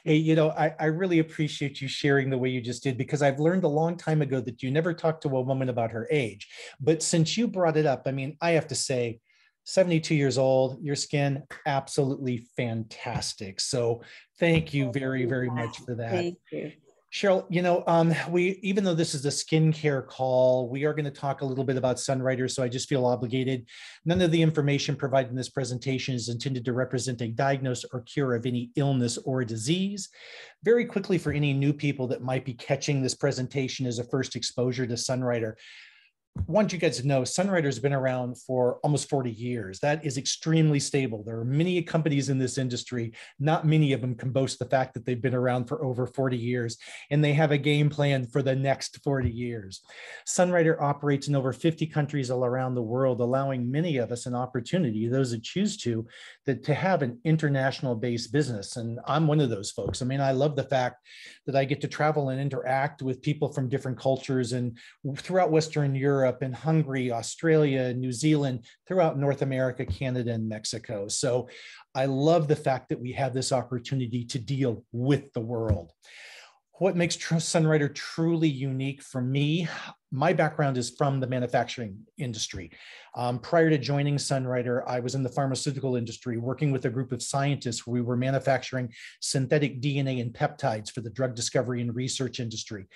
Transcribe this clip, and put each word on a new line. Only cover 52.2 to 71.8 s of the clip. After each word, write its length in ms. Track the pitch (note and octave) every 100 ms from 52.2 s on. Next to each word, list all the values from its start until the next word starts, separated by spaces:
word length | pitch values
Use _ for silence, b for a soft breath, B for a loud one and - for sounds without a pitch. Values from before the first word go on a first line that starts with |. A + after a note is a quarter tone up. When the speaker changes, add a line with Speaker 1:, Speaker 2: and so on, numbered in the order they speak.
| B2
Speaker 1:
all 140 | B2+
around 320 | B2 B2+ C3 B2
the 60 |
world, 380 | A2+ B2 C3+ A#2
allowing 480 | A#2+ C3 C#3 C3 A#2+
many 280 | C#3 F3 C3+
of 160 | A2
us 140 | A#2+ -
an 100 | B2
opportunity, 720 | B2 C3 A#2 - C#3+ G#2+ A#2
those 240 | C3 C3
that 100 | A2+
choose 340 | A2+ F3 G#3 -
to, 280 | A#2+ A2+ A2+ B B B -
that, 160 | B2
to 120 | -
have 280 | B2+ F3 F3+
an 160 | C3 A#2+
international 720 | D#3+ D#3 D3+ C3+ C3+ B2+ C3+ A#2
based 360 | B2 A#2 A#2
business. 440 | C3+ C#3 G#2+ G2 -
And 240 | A#2 A#2+
I'm 220 | - C#3+ D#3+
one 140 | D#3
of 100 | C3+
those 220 | G#2+ G#2+
folks. 280 | - G2+ -
I 40 |
mean, 160 | B2 C3+
I 100 | C3+
love 240 | C3 D3
the 80 | C3+
fact 420 | C3 C3 B2 - B B B B -
that 100 | C3+
I 80 |
get 160 | C3 C#3
to 80 | -
travel 400 | - D3+ D3+ C3+
and 120 | C3
interact 600 | C#3+ B2+ - C3+ C#3+ -
with 180 | C3 C3
people 320 | - D3 C#3+
from 160 | C#3+ B2+
different 300 | C3 C3 A#2+
cultures 540 | C3 C3 - C3 A#2+
and 260 | B2 A#2+ A#2 B B C#3+ C#3
throughout 320 | - F#3 F3
Western 460 | D#3 D#3 D3+ C#3+ C3+
Europe 240 | C#3 C#3 C3 B2
and 120 | C3
Hungary, 560 | A#2+ D3+ D#3+ C#3+ C3+ B2+
Australia, 840 | A#2 A2+ - E3 D#3 D3 C3+ B2+
New 180 | B2 B2+
Zealand, 540 | A#2+ D#3 D3+ C#3+ B2+ B B -
throughout 320 | F#3 D#3+ C#3
North 220 | C#3+ C#3
America, 460 | C#3+ C3 C3 B2 B2+
Canada, 440 | - C3 B2+ A#2
and 140 | A2+ A2
Mexico. 640 | G#2+ - A2 - G#2+ G2+
So 400 | - C#3 B2 A#2+ B B B